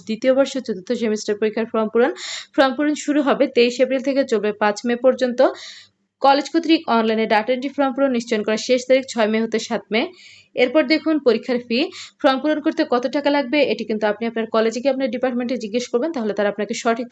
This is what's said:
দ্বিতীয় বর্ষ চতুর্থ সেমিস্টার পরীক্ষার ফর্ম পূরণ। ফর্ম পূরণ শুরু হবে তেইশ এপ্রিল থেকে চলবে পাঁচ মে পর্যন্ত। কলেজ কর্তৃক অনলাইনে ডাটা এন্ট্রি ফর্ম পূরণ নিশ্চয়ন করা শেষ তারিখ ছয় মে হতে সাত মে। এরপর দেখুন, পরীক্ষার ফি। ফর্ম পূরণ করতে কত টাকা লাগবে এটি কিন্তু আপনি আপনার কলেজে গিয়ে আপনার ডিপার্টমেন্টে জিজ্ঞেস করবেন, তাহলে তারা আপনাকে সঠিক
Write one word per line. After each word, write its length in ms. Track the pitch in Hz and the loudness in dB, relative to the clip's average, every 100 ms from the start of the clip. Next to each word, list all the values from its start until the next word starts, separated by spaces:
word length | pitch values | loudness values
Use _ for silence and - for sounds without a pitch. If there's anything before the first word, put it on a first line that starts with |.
| - | -6
দ্বিতীয় 260 | 220 254 262 | -2 2 2
বর্ষ 160 | 269 262 233 | 2 -2 -6
চতুর্থ 220 | 185 180 240 | -8 -6 -4
সেমিস্টার 380 | 226 214 214 208 | -2 -2 -4 -2
পরীক্ষার 300 | 220 214 226 | -2 -2 -4
ফর্ম 160 | 226 214 | -2 0
পূরণ। 180 | 233 254 370 - - - - | 2 2 0 -10 -12 -4 2
ফর্ম 160 | 269 247 | 2 2
পূরণ 180 | 294 302 | -2 -2
শুরু 160 | - 294 277 | -2 0 2
হবে 180 | 220 277 - | 2 2 4
তেইশ 200 | 240 240 | 2 2
এপ্রিল 180 | 254 262 262 | 0 0 0
থেকে 140 | 269 262 | 0 0
চলবে 200 | 220 208 208 | 0 -2 0
পাঁচ 160 | 214 208 240 | 0 0 -2
মে 80 | 240 254 | 2 2
পর্যন্ত। 340 | 254 254 240 294 - - - - _ _ _ | 2 0 2 2 2 -12 -20 -20 _ _ _
কলেজ 260 | 269 277 - | 4 4 2
কর্তৃক 280 | 339 320 320 - 226 | -2 2 2 2 2
অনলাইনে 280 | 220 220 220 | 2 0 2
ডাটা 180 | 214 214 254 | 2 2 -2
এন্ট্রি 160 | 277 277 | -2 -2
ফর্ম 160 | 269 247 | 0 2
পূরণ 160 | 277 240 | 0 0
নিশ্চয়ন 240 | 233 220 208 | -2 -2 0
করা 120 | 214 - | -2 0
শেষ 140 | 254 254 | 0 4
তারিখ 140 | 262 262 | 2 2
ছয় 180 | 240 214 | 0 0
মে 80 | 220 | 2
হতে 140 | 226 220 - | 0 -2 -4
সাত 160 | 233 - | -6 -2
মে। 80 | 214 349 - - - _ - | -2 -2 -6 -20 -20 _ -2
এরপর 200 | - 311 254 | 2 2 2
দেখুন, 220 | 311 302 311 247 | 0 0 0 2
পরীক্ষার 320 | 220 233 247 240 | 0 0 -4 -2
ফি। 120 | 233 359 - - _ | -2 -2 -6 -20 _
ফর্ম 160 | 285 262 | 2 2
পূরণ 180 | 294 302 320 | 0 0 -2
করতে 160 | 330 311 | -2 0
কত 100 | 240 247 285 | 0 -2 -2
টাকা 140 | 285 285 | 0 0
লাগবে 220 | 247 294 - | 0 0 0
এটি 120 | - 208 | 0 -4
কিন্তু 160 | 214 214 | -2 -2
আপনি 120 | 208 233 | -2 -4
আপনার 140 | 226 220 226 | -6 -2 0
কলেজে 240 | 220 233 | 0 0
গিয়ে 120 | 269 | -2
আপনার 160 | 262 269 233 | 0 -2 -2
ডিপার্টমেন্টে 400 | 254 240 247 262 | -4 -4 -4 -6
জিজ্ঞেস 220 | 220 233 240 | -4 -6 -2
করবেন, 180 | 240 311 320 | -2 -2 -4
তাহলে 180 | 220 202 | -4 -2
তারা 120 | 202 | -2
আপনাকে 200 | 202 202 240 | -2 -6 -4
সঠিক 260 | 233 233 240 | -2 -2 -4